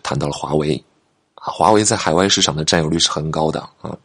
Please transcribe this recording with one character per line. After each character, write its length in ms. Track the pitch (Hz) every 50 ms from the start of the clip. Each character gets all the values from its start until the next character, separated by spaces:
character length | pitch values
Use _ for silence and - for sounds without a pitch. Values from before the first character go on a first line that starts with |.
| -
谈 160 | - - 71
到 80 | 73
了 60 | 71 71
华 220 | - - 65 76
为 280 | 76 73 76 73 - _ _ _ _ _ _ _ _ _ _ _
啊， 160 | - - -
华 200 | - - 78 98
为 120 | 110 104 107
在 140 | - 113
海 160 | - - 85 78
外 160 | 87 98 98
市 120 | 92 98
场 140 | 87 80 73
的 80 | 78 80
占 180 | - 85 85
有 60 | 78
率 100 | 78 82
是 120 | 82 - -
很 200 | - 76 76 80
高 220 | 76 80 80 78
的 80 | - 73 - - _ _
啊， 160 | - - - - _